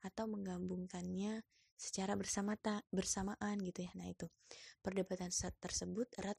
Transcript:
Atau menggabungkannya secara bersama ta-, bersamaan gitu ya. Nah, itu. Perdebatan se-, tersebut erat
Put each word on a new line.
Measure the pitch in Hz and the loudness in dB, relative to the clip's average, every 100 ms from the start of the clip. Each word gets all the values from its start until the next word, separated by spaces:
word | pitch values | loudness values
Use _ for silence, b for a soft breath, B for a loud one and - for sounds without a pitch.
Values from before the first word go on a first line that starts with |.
Atau | 190 - 220 | -6 -2 -2
menggabungkannya | 208 190 180 185 180 180 180 180 185 208 220 - b b | 0 0 0 0 0 -2 -2 -2 0 0 -2 -6 b b
secara | - - - 190 | -12 -4 0 2
bersama | 202 190 - 202 214 | 2 2 2 2 2
ta-, | 220 208 - | 2 0 2
bersamaan | 190 - 202 196 214 208 202 | 2 4 2 0 0 0 2
gitu | 180 180 180 | 0 -2 -4
ya. | 185 | -6
Nah, | 180 | -6
itu. | - 170 B B B B B | -6 -8 B B B B B
Perdebatan | 190 190 180 185 180 | 0 2 2 0 0
se-, | - 185 - | 0 0 -2
tersebut | - - 180 190 254 - | -4 -2 0 0 0 -2
erat | 190 | -2